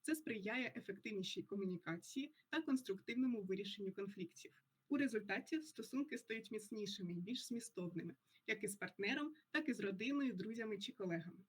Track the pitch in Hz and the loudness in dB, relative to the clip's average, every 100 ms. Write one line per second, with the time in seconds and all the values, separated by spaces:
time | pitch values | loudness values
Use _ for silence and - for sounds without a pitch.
0 | - 311 - 220 196 247 240 240 - 196 | 0 0 0 -2 0 0 0 -4 -8 -6
1 | 226 208 185 - - 202 190 175 - 170 | -2 -2 0 -2 -2 0 0 0 -2 -4
2 | - 269 285 _ _ 302 311 262 - 196 | -2 -2 -2 _ _ 0 4 2 4 -2
3 | - 240 262 226 185 190 202 - 190 196 | 0 4 4 4 2 0 0 -2 -2 -2
4 | 202 - - - - - _ _ _ 285 | -4 -2 -4 -6 -16 -18 _ _ _ 4
5 | 277 220 202 196 - 320 311 - 220 262 | 6 4 2 -2 2 -2 -2 -8 -2 0
6 | 285 240 - 220 220 214 214 220 196 202 | 0 -4 -2 -4 -2 -6 -4 -2 -2 -2
7 | 175 175 180 247 - 233 - - 175 165 | -2 -2 -2 -2 -2 -4 -2 -4 -2 -2
8 | 170 - _ - - 214 208 202 180 - | -4 -8 _ -10 -2 0 0 -2 -6 0
9 | 196 294 302 - _ 311 311 247 196 190 | 2 2 0 -6 _ 0 2 2 0 0
10 | 233 285 269 185 214 226 220 202 208 - | 2 2 2 0 -2 -2 -2 -2 -4 -2
11 | 185 170 170 - | 0 0 -2 -12